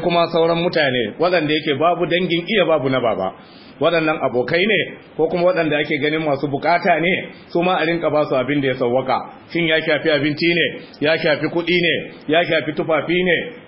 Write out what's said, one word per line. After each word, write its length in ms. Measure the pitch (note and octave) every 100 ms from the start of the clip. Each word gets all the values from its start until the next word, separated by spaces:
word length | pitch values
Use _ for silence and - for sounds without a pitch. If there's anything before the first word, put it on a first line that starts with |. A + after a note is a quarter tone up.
kuma 240 | F3 F3 E3
sauran 320 | E3 E3 E3+
mutane 560 | F3 E3+ C#3 B2+ G#2 -
waɗanda 340 | F3 F3 D3+ D#3
yake 240 | D3+ C3+
babu 240 | E3 E3+ E3
dangin 380 | F3 F3 E3 E3+
iya 180 | G#3+ D#3+
babu 240 | D#3 C3+
na 100 | C3
baba. 320 | A#2 F#2+ F#2 - - - - -
Waɗannan 380 | D#3 E3+ D#3 D3+ C3
abokai 340 | A#2+ A#2+ E3+ G#3
ne 320 | F3+ - - - -
ko 120 | D#3+
kuma 240 | F3 F3
waɗanda 240 | E3+ D#3 D3
ake 240 | D3+ C#3+
ganin 240 | D3+ D#3+ D#3
masu 220 | C3+ C#3+
bukata 500 | C3+ D3 F3 F#3 D#3
ne, 300 | F3 C#3+ - - -
su 140 | F3
ma 160 | F3 F3
a 80 | D#3+
rinka 240 | E3+ D#3
ba 160 | D3+ C#3+
su 100 | C3+
abin 240 | B2+ D3
da 80 | C3+
ya 40 |
sauwaka. 420 | B2+ A#2+ B2+ B2+ A2+ - - -
Shin 140 | E3+ E3
ya 100 | D#3+
shafi 300 | D#3+ D3 D#3
abinci 380 | C#3+ D3+ D3 E3+
ne, 320 | E3+ C3+ - - -
ya 160 | D3 D#3+
shafi 300 | D#3 C#3+ D#3
kuɗi 300 | D#3+ E3+ F3+
ne, 320 | E3+ A#2+ - - -
ya 140 | D#3+
shafi 300 | E3 D#3+ D3+
tufafi 500 | - E3 D3+ D#3 F3+
ne, 140 | F3+ C#3+ - -